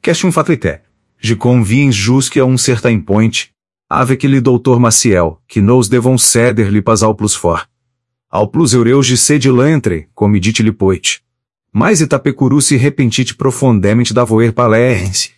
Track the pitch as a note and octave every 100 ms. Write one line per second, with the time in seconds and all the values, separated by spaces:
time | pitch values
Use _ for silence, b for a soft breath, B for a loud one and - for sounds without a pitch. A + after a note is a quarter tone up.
0 | - E3 F#3 D#3+ D3+ D#3 F2 - _ _
1 | _ _ G#2+ A2 A#2+ B2 G#2 B2 C#3+ G2+
2 | G2+ C3 C3 - C3 B2+ - A#2 B2+ A2
3 | - G#2 A2+ - - _ _ _ _ D#2
4 | B2 C3 C3+ C3+ B2 B2 C3 A#2+ A#2+ -
5 | A#2 F2+ E2 D#2 _ - G2+ B2+ G#2+ B2
6 | B2 B2+ - A#2 A#2+ A2 G2+ G#2 G2 A2
7 | A2 G#2 G#2+ - F2 E2 - _ _ _
8 | _ _ _ G2 - D3 E3 A#2+ A#2 C#3
9 | B2+ B2 - D3 B2+ B2 C#3 D#3 G#2+ E2+
10 | - - G#2 G#2 G2+ A2 A2 A2 G2 F#2
11 | - - _ _ _ _ _ - A3 F#3
12 | D#3 C#3 C#3+ - C3 C#3+ - C3+ C#3 C#3+
13 | B2 A#2+ B2+ - C3 - C3+ G#2+ G2+ A2+
14 | A#2+ A2+ A#2 A2 A#2 A2 A#2+ A2 B2+ G#2+
15 | F#2+ F#2 -